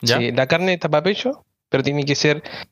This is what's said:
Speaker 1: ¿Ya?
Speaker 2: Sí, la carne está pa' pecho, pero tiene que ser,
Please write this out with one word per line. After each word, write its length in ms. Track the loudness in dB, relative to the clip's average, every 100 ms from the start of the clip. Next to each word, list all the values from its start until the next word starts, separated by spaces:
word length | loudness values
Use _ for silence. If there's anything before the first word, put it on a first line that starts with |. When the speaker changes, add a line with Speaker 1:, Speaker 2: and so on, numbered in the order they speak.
Speaker 1:
¿Ya? 160 | 0 2
Speaker 2:
Sí, 140 | 2
la 140 | 0 2
carne 260 | 2 0
está 160 | -2 0
pa' 140 | 0
pecho, 420 | 0 -2 -4 -6 _ _ _
pero 120 | -2
tiene 200 | 0 -2
que 120 | -2 0
ser, 280 | 2 0 -4 -16 -18